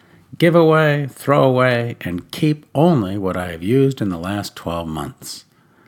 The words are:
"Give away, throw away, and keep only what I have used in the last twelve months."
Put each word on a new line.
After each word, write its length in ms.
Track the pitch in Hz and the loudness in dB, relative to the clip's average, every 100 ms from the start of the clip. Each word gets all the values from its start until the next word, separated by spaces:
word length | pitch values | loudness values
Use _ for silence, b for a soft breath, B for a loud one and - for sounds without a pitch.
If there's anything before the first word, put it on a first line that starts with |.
| b b b - | b b b 0
"Give 160 | 170 | 2
away, 520 | 170 160 156 151 147 135 | 4 4 4 2 0 -4
throw 340 | - - 143 | -6 0 2
away, 520 | 135 127 127 120 120 - | 4 4 2 0 -2 -6
and 300 | - 87 - | -8 -8 -8
keep 340 | - 156 151 _ | -2 -2 -2 _
only 440 | 135 175 147 95 101 | 2 4 4 0 -2
what 180 | 95 90 | -4 -4
I 140 | 90 | -6
have 120 | 82 | -6
used 380 | 90 131 135 131 | 0 2 2 0
in 80 | 98 | -4
the 80 | 85 | -4
last 400 | 87 104 95 - | -6 -6 -8 -10
twelve 320 | 85 85 82 | -8 -6 -6
months." 560 | 78 69 - - - _ b b b | -6 -8 -12 -16 -18 _ b b b